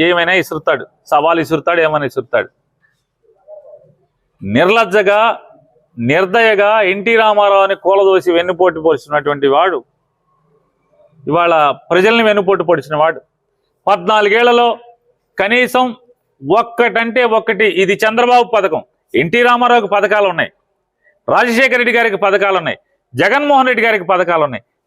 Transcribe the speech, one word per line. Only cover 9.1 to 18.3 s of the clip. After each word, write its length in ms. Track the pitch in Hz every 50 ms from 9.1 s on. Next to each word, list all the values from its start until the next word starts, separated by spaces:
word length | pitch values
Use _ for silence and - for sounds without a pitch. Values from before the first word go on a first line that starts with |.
| 147 147 139 143 143 143 143 139 135
వాడు 240 | 147 175 190 170 127 - _ _ _ _ _ _ _ _ _ _ _ _ _ _ _ _ _ _ _ _ _ _ _ _ _ _ _ -
ఇవాళ 300 | - 151 170 170 170 165 156 147 143 135 151 _ -
ప్రజల్ని 340 | 165 180 185 220 233 233 226 214
వెన్నుపోటు 360 | 208 208 190 185 196 175 170 170
పొడిచిన 280 | 170 151 135 143 151 147
వాడు. 180 | 151 160 156 - _ _ _ _ _ _ _ _ _ _ _ _ -
పద్నాలుగేళ్లలో 840 | 185 202 185 170 202 214 214 208 202 208 233 240 247 240 240 240 233 220 - - - - _ _ _ _ _ _ _ - -
కనీసం 460 | 196 202 233 247 247 240 247 254 254 247 220 - _ _ _ _ _ _ _ -
ఒక్కటంటే 800 | 135 135 185 226 233 - - - 240 233 185 226 233 233 214 247 247 226 220 220
ఒక్కటి, 280 | - - 220 185 220 208 156 180
ఇది 120 | 190 175 202 -
చంద్రబాబు 420 | 220 220 226 240 240 240